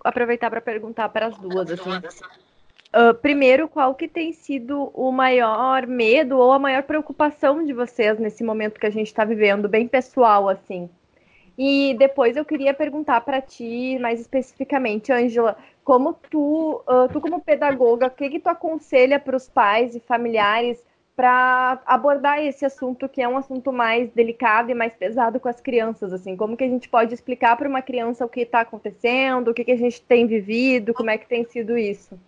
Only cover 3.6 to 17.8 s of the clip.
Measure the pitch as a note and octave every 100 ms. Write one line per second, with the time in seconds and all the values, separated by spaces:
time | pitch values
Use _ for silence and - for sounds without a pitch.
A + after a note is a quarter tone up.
3.6 | D#4+ D#4 C4 C4+ D#4+ E4+ E4 E4 - C#4
4.6 | A#3 C#4+ C#4 - C4 B3+ C4 B3+ A3+ A3
5.6 | C4 C4 B3 B3 A3 C4+ C4 C4 B3 C4+
6.6 | C#4 C4 C#4 D4+ D4+ C#4 D4 D4 C#4+ D4
7.6 | D#4 A#3+ A#3+ - G#3+ A3 A3 G#3+ A3+ A3
8.6 | G#3+ G#3+ G#3+ G#3+ G#3+ - G#3+ G#3+ G#3 G3+
9.6 | G#3 A3 A#3+ B3+ B3+ C4 A3+ G3+ G3 F#3+
10.6 | - F3+ F3 _ _ _ _ _ _ -
11.6 | C#4 C#4 C#4 A#3 C4+ C#4 A#3+ C4 D4+ D4+
12.6 | C4+ C#4 D4+ D4 D4 A#3+ C#4+ C4+ C4+ -
13.6 | A#3 A#3 B3+ C4 A#3+ A#3 A#3 C4+ B3 -
14.6 | C4+ C#4 A#3+ G#3+ A#3+ B3 A#3+ A#3 A3+ G3+
15.6 | - _ - B3+ D4 E4 - D#4 C#4+ D#4
16.6 | D#4 - - B3+ B3+ D4 D#4+ E4+ - D4
17.6 | D4 C4